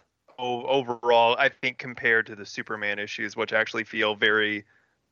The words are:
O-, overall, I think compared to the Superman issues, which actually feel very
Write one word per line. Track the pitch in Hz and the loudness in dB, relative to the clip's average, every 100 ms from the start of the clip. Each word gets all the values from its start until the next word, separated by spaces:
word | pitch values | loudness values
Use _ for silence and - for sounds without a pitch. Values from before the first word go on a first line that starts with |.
| _ _ _ - | _ _ _ -10
O-, | 123 120 127 | -6 -4 0
overall, | 135 120 120 120 117 117 120 | 0 0 -2 4 6 6 4
I | 135 | 2
think | - 127 123 | 0 -6 -6
compared | 131 117 127 113 110 | -12 -2 2 2 2
to | 104 | -8
the | 98 | -12
Superman | - 117 107 104 101 | -12 -10 -6 -4 -4
issues, | 104 - 107 110 | -6 -6 -8 -4
which | 107 | -2
actually | 110 110 113 | 0 -2 -4
feel | 110 113 107 104 | -6 -2 0 2
very | 110 107 104 104 - _ _ _ _ | 2 2 2 -2 -8 _ _ _ _